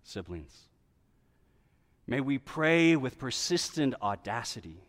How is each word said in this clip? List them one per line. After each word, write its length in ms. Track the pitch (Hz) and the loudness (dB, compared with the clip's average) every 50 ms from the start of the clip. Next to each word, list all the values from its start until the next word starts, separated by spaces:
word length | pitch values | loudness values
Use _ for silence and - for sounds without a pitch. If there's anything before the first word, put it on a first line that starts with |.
| _ | _
siblings. 640 | - - 104 90 90 90 85 73 - - - _ _ _ _ _ _ _ _ _ _ _ _ _ _ _ _ _ _ _ _ _ _ _ _ _ _ _ _ _ | -10 -10 -10 -10 -8 -10 -12 -12 -14 -20 -20 _ _ _ _ _ _ _ _ _ _ _ _ _ _ _ _ _ _ _ _ _ _ _ _ _ _ _ _ _
May 140 | - 120 139 | -2 -2 0
we 160 | 135 139 139 | 0 0 -2
pray 580 | 131 - - - 160 156 156 165 170 165 165 165 | -2 -2 -6 -2 0 4 4 6 6 6 6 6
with 240 | 151 131 127 - - | 4 2 -2 -6 -4
persistent 760 | - 127 - - - - 175 170 - - - 160 147 135 120 - | -6 -4 -4 -4 -2 0 0 0 0 -2 -2 0 0 0 0 0
audacity. 800 | - 101 101 98 - 98 107 117 117 - - 117 92 82 80 87 92 | -2 -2 -2 -2 -4 -6 -4 -4 -4 -6 -10 -10 -12 -14 -16 -18 -20